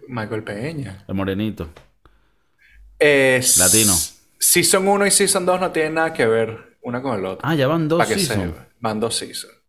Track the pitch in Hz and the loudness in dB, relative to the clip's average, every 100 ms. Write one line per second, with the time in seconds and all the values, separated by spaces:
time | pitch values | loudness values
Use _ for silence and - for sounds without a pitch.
0 | - 123 107 110 107 104 139 160 117 92 | -12 -10 -8 -8 -8 -8 -8 -8 -12 -14
1 | - 98 95 95 110 95 82 - - _ | -8 -6 -4 -4 -4 -6 -12 -16 -20 _
2 | _ _ _ _ _ _ _ - - - | _ _ _ _ _ _ _ -20 -14 2
3 | 147 139 135 127 123 - 92 110 107 85 | 4 6 4 4 2 2 4 4 4 0
4 | - - _ - - 175 170 196 190 202 | -2 -10 _ -4 2 2 4 2 2 2
5 | 202 196 196 196 185 180 185 170 156 160 | 2 2 2 0 0 0 0 -2 -2 0
6 | 160 160 117 113 113 113 - _ 123 123 | -2 0 2 2 0 -6 -16 _ -8 -6
7 | 135 107 95 95 120 160 131 165 151 170 | -4 -4 -4 -6 -2 0 0 0 0 0
8 | 113 202 160 104 90 78 - _ 113 107 | 0 0 -2 -2 -4 -8 -16 _ -6 -2
9 | 113 - 110 - - _ | -4 -4 -8 -12 -16 _